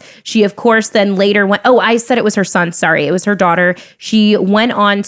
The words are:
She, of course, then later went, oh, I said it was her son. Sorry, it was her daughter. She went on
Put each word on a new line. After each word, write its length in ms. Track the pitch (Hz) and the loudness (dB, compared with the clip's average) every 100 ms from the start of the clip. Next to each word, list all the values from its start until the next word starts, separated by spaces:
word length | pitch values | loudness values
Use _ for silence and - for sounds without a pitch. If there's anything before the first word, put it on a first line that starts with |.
| - - | -14 -20
She, 180 | - 226 | -4 0
of 140 | 208 - | 0 0
course, 340 | 240 220 214 | 0 0 0
then 260 | 220 202 190 | -2 -2 0
later 300 | 202 208 196 | 0 0 0
went, 160 | 202 | 0
oh, 140 | 247 240 | 2 2
I 160 | 196 233 | 2 -2
said 220 | - 247 | -2 -2
it 60 | |
was 100 | 208 | 0
her 100 | 202 | -2
son. 260 | 185 185 170 | -2 -2 -2
Sorry, 340 | - 165 160 143 | -2 0 0 0
it 60 | |
was 120 | 180 | -2
her 100 | 208 | -2
daughter. 400 | 190 180 175 180 180 - _ | 0 0 2 0 -2 -10 _
She 400 | - 220 214 208 | -2 0 2 2
went 360 | 190 208 240 | 2 0 0
on 280 | 202 202 202 | 0 0 0